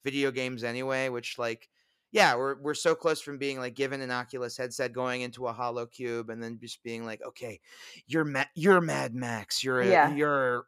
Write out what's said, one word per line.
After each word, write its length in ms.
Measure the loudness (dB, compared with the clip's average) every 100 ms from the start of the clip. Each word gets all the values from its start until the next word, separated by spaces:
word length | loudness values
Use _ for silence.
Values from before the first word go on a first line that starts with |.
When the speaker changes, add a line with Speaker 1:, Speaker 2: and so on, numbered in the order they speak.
Speaker 1:
video 280 | -6 0 0
games 340 | 0 -4 -4
anyway, 440 | -4 -4 -2 -2 -2
which, 300 | -4 -6 -6
like, 300 | -4 -6 _ _ _ _ _
yeah, 220 | 4 6
we're, 260 | 6 0 -2
we're 140 | -4
so 200 | 0 2 2
close 240 | 2 0
from 180 | -4 -6
being, 200 | -6 -4
like, 140 | -6 -2
given 240 | -2 -2
an 100 | -4
Oculus 460 | -4 -6 -6 -8 -6
headset, 360 | -6 -4 -4
going 280 | -2 -4 -4
into 260 | -6 -6 -6
a 60 |
hollow 340 | -4 -4 -4 -6
cube, 440 | -6 -6 -4 -6
and 120 | -8
then 160 | -8 -10
just 220 | -12 -14
being 220 | -10 -8
like, 180 | -8 -10
"Okay, 380 | -12 -12 -12 -14 _ -20 -20 -20 -2
you're 180 | 0
Ma-, 220 | 0 0 -2 2
you're 240 | 6 8
Mad 340 | 6 0 -2
Max, 480 | -4 -4 -4 -4 -4
you're 200 | 0 2
a, 140 | 6 8
Speaker 2:
Yeah. 200 | 6 4
Speaker 1:
you're 500 | 2 2 2 0